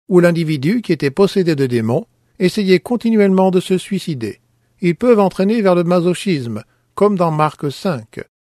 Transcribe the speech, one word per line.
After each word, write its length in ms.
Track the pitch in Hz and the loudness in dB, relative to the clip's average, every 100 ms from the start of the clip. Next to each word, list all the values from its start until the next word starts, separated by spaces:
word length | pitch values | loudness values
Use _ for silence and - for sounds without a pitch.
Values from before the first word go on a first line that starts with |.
| _ | _
où 120 | 180 | 4
l'individu 640 | 175 170 156 156 143 240 | 4 2 -2 -2 0 -2
qui 100 | 208 | -2
était 200 | 160 143 | -2 -2
possédé 440 | 135 196 196 170 147 | 0 0 2 0 0
de 120 | 135 | 0
démons 380 | 120 110 131 - _ _ _ | 0 0 -4 -6 _ _ _
essayait 400 | 180 - 190 180 | -2 0 2 2
continuellement 720 | - 240 226 220 202 190 190 | 0 -4 0 2 4 4 2
de 80 | 180 | 0
se 180 | - 185 | 0 -4
suicider. 600 | - 190 - 139 110 - _ _ _ _ | -4 -8 -6 -8 -8 -10 _ _ _ _
Ils 140 | 180 165 | -4 0
peuvent 240 | 247 220 | 2 4
entraîner 420 | 196 - 190 233 | 2 0 -2 0
vers 140 | 196 175 | 2 2
le 80 | |
masochisme, 800 | 170 180 170 175 196 151 120 107 - _ _ - | 2 0 0 -2 -2 -4 -4 -10 -12 _ _ 0
comme 220 | 202 196 | 0 2
dans 140 | 170 | 0
Marc 380 | 156 151 - 147 | 0 -2 -2 -8
cinq, 500 | - 196 139 113 - - _ _ | -6 -6 -6 -8 -16 -18 _ _